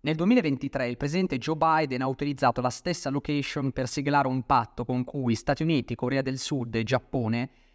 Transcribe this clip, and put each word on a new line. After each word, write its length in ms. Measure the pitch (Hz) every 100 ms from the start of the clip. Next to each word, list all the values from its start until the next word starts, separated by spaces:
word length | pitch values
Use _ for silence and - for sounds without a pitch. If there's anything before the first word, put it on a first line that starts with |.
Nel 140 | -
duemilaventitré 720 | 156 175 247 160 135 135 135 123
il 80 | 120
presidente 420 | 143 165 185 135
Joe 180 | 131 156
Biden 460 | 160 160 151 127
ha 40 | 131
utilizzato 540 | 131 147 139 131 117
la 100 | 123
stessa 400 | - - 170 -
location 640 | 139 143 147 135 - 139
per 160 | 123 131
siglare 400 | - 139 143 139
un 180 | 131 120
patto 380 | 135 113 -
con 180 | 120 127
cui 320 | 123 147 127
Stati 300 | 113 - 143
Uniti, 320 | 160 156 - 123
Corea 260 | 123 135
del 160 | 131 131
Sud 340 | - 143 117 113
e 80 |
Giappone 680 | 110 127 - 139 113 117 131 _ _